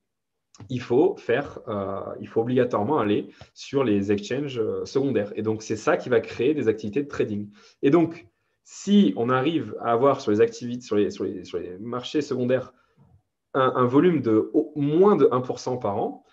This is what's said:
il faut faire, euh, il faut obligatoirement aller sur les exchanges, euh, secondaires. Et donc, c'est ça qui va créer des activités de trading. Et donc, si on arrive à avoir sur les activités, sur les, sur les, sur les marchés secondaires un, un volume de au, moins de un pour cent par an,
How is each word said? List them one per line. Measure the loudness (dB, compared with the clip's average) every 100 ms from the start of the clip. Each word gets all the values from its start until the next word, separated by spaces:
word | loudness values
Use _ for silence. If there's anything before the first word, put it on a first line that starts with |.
| _ _ _ _ _ -18 -8
il | -8
faut | 0 2 2 0
faire, | -2 -2 -2 -12 -8
euh, | -6 -6 -8 -10 -12
il | -4
faut | -2
obligatoirement | 0 2 2 0 0 0
aller | 2 0 -4 -14 -20
sur | -20 -4 0
les | 2 0 0
exchanges, | -2 -2 -6 -6 -4
euh, | -4 -4 -4
secondaires. | -2 0 -2 -4 -4
Et |
donc, | -4 -4
c'est | -6 -4
ça | 0 -2
qui | 2
va | 0
créer | 0 -2 0
des | 0 0
activités | -2 -2 -4
de | -4
trading. | -4 -4 -4 -8 -16 -20 -2
Et | 2
donc, | 4 2 -4 -18 _ _ _
si | _ -8 4 6 6 2
on | 0
arrive | 2 2 -2 -4 -6
à | 0
avoir | 4 4 2
sur | 2
les | 4
activités, | 2 0 -8 -8
sur | -2 0
les, | 0
sur | -2 -6
les, | -8
sur | -8 -8
les | -8 -12
marchés | -8 -8 -4 -4
secondaires | -2 -2 0 0 -2 _ _ _ _ _ _ _ _
un, | 0 2 2
un | 2
volume | 4 4 2
de | 2 2 2
au, | 0 -2 -2
moins | 0 4 6 6
de | 4
un | 2
pour | -2 -6
cent | -6 -4
par | -4 -4
an, | -4 -8 _